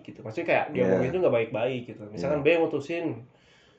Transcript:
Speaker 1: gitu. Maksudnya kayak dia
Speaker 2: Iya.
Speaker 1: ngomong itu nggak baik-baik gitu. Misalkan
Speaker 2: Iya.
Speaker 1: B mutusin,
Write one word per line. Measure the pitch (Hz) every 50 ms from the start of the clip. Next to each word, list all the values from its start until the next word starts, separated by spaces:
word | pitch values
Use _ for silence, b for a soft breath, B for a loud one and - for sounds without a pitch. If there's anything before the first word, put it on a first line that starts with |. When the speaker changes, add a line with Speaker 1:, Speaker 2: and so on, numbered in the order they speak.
| -
Speaker 1:
gitu. | - - -
Maksudnya | - 113 - 170 - -
kayak | 147 113 - -
dia | - 95 95
Speaker 2:
Iya. | 95
Speaker 1:
ngomong | 95 92 - -
itu | 175 185
nggak | 175 143 123
baik-baik | 117 113 - - 107 120 131 135 123 120 -
gitu. | 104 - 104 -
Misalkan | - - - 139 151 147 135
Speaker 2:
Iya. | 160 170
Speaker 1:
B | 165
mutusin, | 165 156 156 139 - - 170 170 165 147 120 113 - - b b b b b b b b b